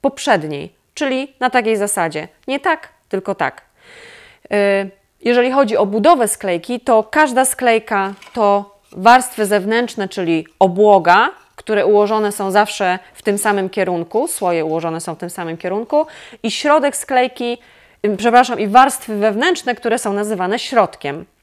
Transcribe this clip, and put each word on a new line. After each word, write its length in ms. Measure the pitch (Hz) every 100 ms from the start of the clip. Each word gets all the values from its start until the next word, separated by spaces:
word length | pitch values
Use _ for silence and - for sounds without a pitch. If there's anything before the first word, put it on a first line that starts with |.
poprzedniej, 800 | 277 269 - 202 156 143 160 _ _
czyli 400 | - 285 262 277 _
na 100 | 254
takiej 280 | 254 220 214
zasadzie. 500 | 202 202 165 156 160 _ -
Nie 120 | 277
tak, 300 | 359 320 - _ _
tylko 260 | 190 190 190
tak. 260 | 139 - _ _ _ - - - - _ -
Y, 440 | 208 202 196 196 _ _ _
jeżeli 300 | 233 240 247
chodzi 260 | 269 247 220
o 80 | 202
budowę 420 | 214 285 330 220
sklejki, 520 | - 196 175 165 240
to 240 | - 220
każda 420 | 220 302 311 247 262
sklejka 680 | - 247 226 220 202 196 202 -
to 440 | - 208 202 202 _ _
warstwy 540 | - 196 254 247 - 208
zewnętrzne, 640 | 208 190 226 240 - 196
czyli 380 | - 170 160 156 _
obłoga, 680 | 190 175 208 196 170 185 247 - _ -
które 300 | - 208 175
ułożone 460 | 208 208 214 208
są 200 | 208 196
zawsze 480 | 196 214 - 185 185 -
w 80 | -
tym 160 | - 202
samym 320 | 220 202 190
kierunku, 580 | 202 185 175 170 220 320
słoje 380 | - 185 170 160
ułożone 360 | 160 165 165
są 140 | 170 156
w 20 |
tym 120 | 175
samym 280 | 180 170 165
kierunku 480 | 180 196 233 294 311 - - -
i 80 | 226
środek 440 | - 294 302 285 269
sklejki, 640 | - 254 254 254 240 240 _ _ _ _ 208
y, 120 | 196
przepraszam, 420 | 226 240 240 240
i 80 | 208
warstwy 480 | 226 269 - - 208
wewnętrzne, 600 | 214 208 320 349 - 240
które 240 | 233 226
są 140 | 226
nazywane 460 | 202 208 208 180 214
środkiem. 680 | - 240 190 - 147 147 175 _